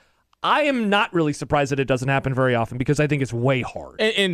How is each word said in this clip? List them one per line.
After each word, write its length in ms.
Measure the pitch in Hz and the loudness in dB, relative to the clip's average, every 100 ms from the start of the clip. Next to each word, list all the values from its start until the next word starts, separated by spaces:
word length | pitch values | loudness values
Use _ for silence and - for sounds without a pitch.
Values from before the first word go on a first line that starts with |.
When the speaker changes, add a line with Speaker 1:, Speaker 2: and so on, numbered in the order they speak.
| _ _ _ _ | _ _ _ _
Speaker 1:
I 200 | 170 254 | 0 2
am 280 | 294 254 214 | 2 0 0
not 200 | 202 - | 0 0
really 220 | 175 151 | 0 0
surprised 380 | 143 139 147 139 | -2 -2 0 2
that 80 | 139 | 0
it 60 | 131 | 0
doesn't 200 | 131 131 | 0 0
happen 260 | 135 135 127 | 0 0 0
very 180 | 131 | 2
often 240 | 117 117 123 | 2 0 -2
because 220 | 135 147 | -2 0
I 80 | 151 | 0
think 160 | 147 | 0
it's 100 | 131 | -2
way 280 | 117 127 127 | 0 0 0
hard. 340 | 113 - 69 - | -2 -10 -14 -2
Speaker 2:
And, 140 | 214 196 190 | 0 2 0